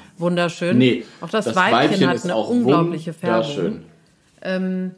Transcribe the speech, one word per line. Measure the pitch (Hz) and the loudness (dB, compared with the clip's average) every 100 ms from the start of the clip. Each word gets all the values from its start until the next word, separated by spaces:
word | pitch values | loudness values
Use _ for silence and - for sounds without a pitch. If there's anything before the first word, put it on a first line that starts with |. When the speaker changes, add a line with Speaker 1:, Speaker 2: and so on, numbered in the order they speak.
| - - | -16 -6
Speaker 1:
wunderschön. | 175 175 175 165 175 127 | -2 0 -2 -2 0 4
Speaker 2:
Nee, | 131 113 - - | 4 2 -4 -14
Speaker 1:
Auch | 170 | -6
das | 220 120 | -4 -2
Speaker 2:
das | 117 | 0
Speaker 1:
Weibchen | 185 226 160 | 2 4 2
Speaker 2:
Weibchen | 202 - | 2 2
Speaker 1:
hat | 117 | 0
Speaker 2:
ist | |
Speaker 1:
eine | 180 113 | -2 -2
Speaker 2:
auch | 107 | 0
Speaker 1:
unglaubliche | 240 123 170 170 160 160 | 0 4 2 2 -2 -8
Färbung. | 160 175 143 | -6 -2 0
Speaker 2:
wunderschön. | 147 143 85 73 - - _ _ _ _ | 0 -2 -4 -6 -12 -20 _ _ _ _
Speaker 1:
Ähm, | - 185 185 185 185 | -8 -4 -4 -4 -6